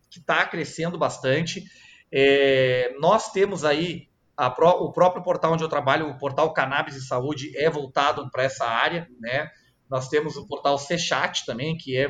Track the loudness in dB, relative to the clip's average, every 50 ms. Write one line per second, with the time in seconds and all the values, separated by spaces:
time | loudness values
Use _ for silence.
0 | _ _ -20 -10 -4 0 0 0 0 0 -2 -6 -8 -6 -6 -6 -6 -4 -2 -2
1 | -2 -2 -2 -2 0 0 0 0 0 -4 -6 -10 -12 -16 -20 -20 -20 -20 -20 -20
2 | _ _ 2 4 4 6 6 6 4 4 4 4 4 2 2 0 0 -2 -2 0
3 | 2 4 4 2 0 -2 0 0 0 0 0 0 0 0 2 0 0 -4 -6 -8
4 | -12 _ _ _ _ _ _ -2 -2 -2 2 4 6 6 6 4 2 0 2 4
5 | 4 4 4 0 -2 -2 -2 0 2 2 2 2 0 -2 -2 0 2 2 2 2
6 | 0 -2 -6 -6 -6 -4 0 2 0 2 2 0 0 0 0 -2 -2 -4 -6 -12
7 | -8 -4 -4 -2 -2 -2 -4 -6 -8 -10 -4 0 0 0 0 -2 -6 -4 0 0
8 | 2 2 0 -2 -6 -6 -2 -2 -2 -2 -2 -2 -4 -2 0 2 2 0 0 -4
9 | -8 -10 -14 -12 -8 -6 -4 -4 -4 -6 -12 _ _ _ _ _ _ -6 -6 -6
10 | -2 0 0 0 0 -2 -6 -10 -12 -10 -6 -2 0 0 0 0 -2 -2 -4 -2
11 | -2 0 0 0 0 -2 -2 -4 -6 -6 -6 -6 -4 -4 -6 -6 -6 -4 -2 0
12 | 0